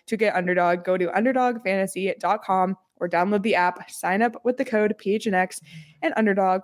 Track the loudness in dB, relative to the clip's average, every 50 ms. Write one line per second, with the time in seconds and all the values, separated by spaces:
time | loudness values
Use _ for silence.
0 | _ -6 -2 0 0 0 0 0 0 0 0 2 2 2 2 0 0 -2 0 0
1 | 0 0 0 0 0 2 2 2 0 0 -2 -2 -4 -2 -2 0 -2 -4 -4 -4
2 | -4 -4 -4 -2 -2 -2 -2 -2 0 0 2 2 2 0 -2 _ _ _ _ -8
3 | -6 -2 0 0 2 2 0 0 0 2 2 2 2 0 0 -4 -16 -16 -14 -6
4 | -4 -2 0 2 0 0 -2 -2 -4 -4 -2 -2 -2 0 0 0 2 0 -2 -4
5 | -2 -2 -2 0 0 0 2 2 0 0 -4 -16 -18 -18 -20 -20 -20 -20 _ -6
6 | -6 -2 0 2 2 2 2 2 2 2 2 0